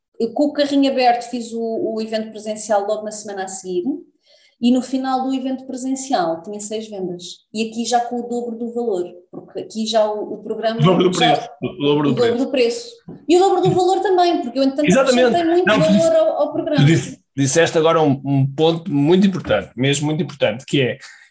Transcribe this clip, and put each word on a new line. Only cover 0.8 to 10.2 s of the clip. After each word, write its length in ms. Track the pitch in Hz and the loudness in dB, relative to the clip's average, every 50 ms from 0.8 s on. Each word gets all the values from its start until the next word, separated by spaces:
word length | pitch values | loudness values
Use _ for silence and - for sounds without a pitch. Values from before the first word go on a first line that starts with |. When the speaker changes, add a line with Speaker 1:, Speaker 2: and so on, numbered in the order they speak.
| 277 262 | 2 2
Speaker 1:
aberto 340 | 233 254 247 240 240 240 - - | 2 2 2 2 2 2 0 -6
fiz 220 | - 247 226 220 226 | -8 -8 -8 -8 -8
o, 420 | 226 226 226 226 226 - 220 226 | -6 -6 -4 -4 -4 -4 -4 -4
o 60 | 220 | -4
evento 300 | 220 220 220 220 220 220 | -6 -4 -6 -6 -6 -8
presencial 560 | 220 214 214 220 214 214 - - 214 202 196 | -10 -12 -10 -8 -6 -6 -2 0 0 0 0
logo 160 | 208 214 202 214 | 0 -4 -4 -4
na 60 | 214 208 | -6 -6
semana 320 | - - 208 196 190 190 | -8 -8 -8 -8 -8 -8
a 40 | 190 | -6
seguir, 360 | - - - 185 180 180 180 254 302 - - _ _ _ _ _ _ _ _ _ _ - | -6 -6 -6 -4 -4 -4 -2 -2 -4 -6 -8 _ _ _ _ _ _ _ _ _ _ -2
e 100 | 226 240 | 2 2
no 100 | 254 254 | 2 2
final 440 | 240 - - 262 262 262 262 254 - | 0 -2 -4 -4 -4 -2 -2 -2 -2
do 80 | 262 262 | -2 -4
evento 320 | 254 240 262 262 - - | -4 -4 -4 -6 -8 -8
presencial 720 | - 240 254 247 262 269 262 - - 262 202 175 165 165 170 - | -10 -10 -8 -6 -6 -4 -4 -4 -2 -2 -2 0 -2 -4 -6 -8
tinha 180 | 208 208 208 | -10 -10 -8
seis 280 | 208 - 220 220 220 214 | -8 -6 -6 -8 -10 -10
vendas, 360 | 208 196 185 180 175 175 - - - - _ _ - | -10 -8 -8 -8 -8 -10 -12 -16 -18 -18 _ _ -6
e 160 | 214 226 220 | -6 -6 -6
aqui 160 | - 233 233 | -4 -6 -4
já 140 | 220 247 240 | 0 0 0
com 200 | 240 240 247 240 | 0 0 -6 -6
o 80 | 226 - | -6 -6
dobro 280 | 240 240 233 240 226 | -6 -6 -6 -8 -8
do 160 | 220 240 226 226 | -8 -8 -8 -6
valor, 320 | 240 240 226 196 180 175 - - - - _ | -6 -4 -2 -2 -2 -4 -6 -10 -18 -20 _
porque 280 | - - - - - - | -18 -18 -16 -14 -14 -14
aqui 240 | - - - 220 220 | -12 -10 -8 -6 -4
já 220 | 220 220 220 214 214 | -2 2 2 2 2
o, 260 | 214 214 | 0 -4